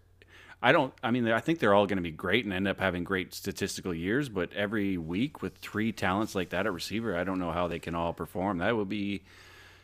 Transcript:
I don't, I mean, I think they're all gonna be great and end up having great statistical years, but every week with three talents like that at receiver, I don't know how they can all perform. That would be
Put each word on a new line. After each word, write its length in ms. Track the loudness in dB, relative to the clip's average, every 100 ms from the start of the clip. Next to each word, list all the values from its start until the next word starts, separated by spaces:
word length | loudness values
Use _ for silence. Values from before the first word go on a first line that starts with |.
| _ -20 -20 -20 -20 2
I 60 | 6
don't, 220 | 6 4 -2
I 80 | 0
mean, 160 | 2 4
I 120 | 2
think 180 | 2 2
they're 160 | 6
all 120 | 8 6
gonna 160 | 2
be 80 | -2
great 320 | -4 0 2
and 80 | 2
end 160 | 0 0
up 100 | 2
having 260 | 0 0
great 300 | 0 -2 -2
statistical 580 | -6 -8 -4 -4 -4 -6
years, 360 | -4 0 -2 -2
but 240 | -2 -2
every 440 | -2 -2 0 0 -2
week 440 | -2 -2 -2 -4
with 140 | -10 -10
three 360 | -8 -2 -2
talents 420 | 0 0 0 0
like 160 | -2 -2
that 160 | -2 -2
at 60 |
receiver, 440 | -4 -6 -4 -2 -2
I 80 |
don't 160 | -2 -2
know 120 | -2
how 140 | -2 -2
they 120 | -4
can 160 | -6
all 180 | -4 -4
perform. 460 | -4 -8 -4 -2 0
That 180 | 0 0
would 140 | -2
be 320 | -4 -4 -6 -10 -20 -20 -20 -20 -20